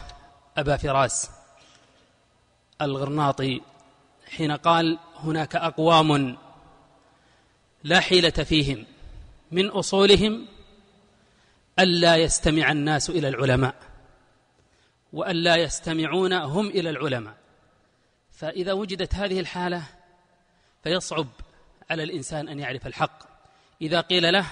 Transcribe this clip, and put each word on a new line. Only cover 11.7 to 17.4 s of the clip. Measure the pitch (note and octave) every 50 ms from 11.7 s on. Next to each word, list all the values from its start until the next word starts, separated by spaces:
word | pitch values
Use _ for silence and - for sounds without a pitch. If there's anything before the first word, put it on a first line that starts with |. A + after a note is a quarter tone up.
| - F3+
ألا | F#3+ F#3 F3 E3+ E3+ E3+ E3
يستمع | D#3+ E3 - - - - E3 D3+ D#3+ C#3 C3+
الناس | D3+ D3 C#3+ D#3 D#3 C#3 - -
إلى | E3+ E3 D3 C3+
العلماء، | C#3 - C#3 C3 B2 C3 C3 B2+ - - - - - - - _ _ _ _ _ _ _ _ _ _ _ _ _ _ _ _ _ _ _ _ -
وألا | - D#3 D#3+ G3 F3 E3 E3+ F3 E3
يستمعون | E3+ E3 C3+ - - - E3+ D#3+ D#3+ D#3+ C#3+ D#3+ F#3 F#3+ F#3
هم | F3+ F3+ D3+ C3+ D3 G3+ G#3+
إلى | G3+ F#3+ F#3+ E3 E3
العلماء". | D3+ B2+ D3+ C#3+ B2+ A#2+ G#2+ G#2+ G#2+ _